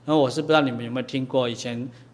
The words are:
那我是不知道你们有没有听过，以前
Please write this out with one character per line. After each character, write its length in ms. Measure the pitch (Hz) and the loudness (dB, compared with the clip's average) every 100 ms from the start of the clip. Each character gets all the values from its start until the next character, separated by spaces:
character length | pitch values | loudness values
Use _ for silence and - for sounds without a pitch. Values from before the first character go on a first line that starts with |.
| - | 0
那 100 | 151 | 4
我 140 | 127 | 4
是 120 | 123 | 2
不 60 | 147 | 2
知 60 | |
道 80 | 156 | 4
你 100 | 135 | 4
们 140 | 117 117 | -2 -6
有 60 | |
没 80 | 127 | -6
有 80 | 120 | -4
听 180 | 135 127 | -4 0
过， 240 | 131 123 | 0 0
以 60 | 113 | -2
前 320 | 123 117 131 - - | -6 -6 -8 -12 -20